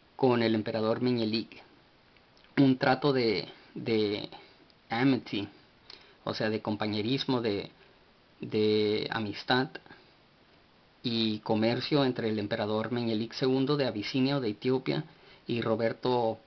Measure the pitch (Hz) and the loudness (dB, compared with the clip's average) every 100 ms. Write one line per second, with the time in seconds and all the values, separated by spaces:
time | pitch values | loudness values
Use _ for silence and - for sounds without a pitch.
0 | _ - 131 120 113 110 107 113 110 117 | _ 2 4 4 4 2 0 -2 0 0
1 | 123 123 110 110 - - - - _ _ | 0 0 0 -2 -6 -16 -20 -20 _ _
2 | _ _ _ _ - - 135 127 131 131 | _ _ _ _ -4 4 4 6 2 2
3 | 147 131 117 90 - - - - - 113 | 2 2 2 0 -4 -16 -16 -8 0 2
4 | 104 104 - - - - - _ _ 117 | 2 -2 -8 -14 -20 -20 -20 _ _ 0
5 | 135 123 - 104 101 - - _ - - | 2 2 -2 -6 -6 -12 -20 _ -20 -20
6 | - - - 107 110 107 - 104 107 107 | -20 -12 -8 -4 -2 -2 -4 -4 -2 -2
7 | 107 131 - 127 117 101 - - - _ | -2 -2 0 0 0 -2 -6 -18 -20 _
8 | _ _ _ _ 120 110 107 107 107 104 | _ _ _ _ -4 0 2 4 2 0
9 | - 113 104 101 - 127 131 - - - | -2 -4 -4 -8 0 0 0 -8 -20 -20
10 | - _ _ _ _ _ _ _ _ _ | -20 _ _ _ _ _ _ _ _ _
11 | 120 117 110 107 - 107 113 123 - 151 | -4 0 0 -2 -2 2 2 0 0 2
12 | 131 120 113 107 101 113 107 107 110 120 | 2 0 -2 -2 -2 -4 -2 -2 -2 -2
13 | 117 110 117 - 131 131 135 147 127 110 | -2 -2 -4 -2 0 2 0 0 -2 -4
14 | 101 135 131 143 117 107 127 127 139 143 | -4 0 0 0 -2 -2 0 0 0 -4
15 | 151 - - - - 120 117 110 113 - | -6 -18 -20 -16 -6 -2 0 0 0 0
16 | 127 123 113 110 | 0 2 0 -4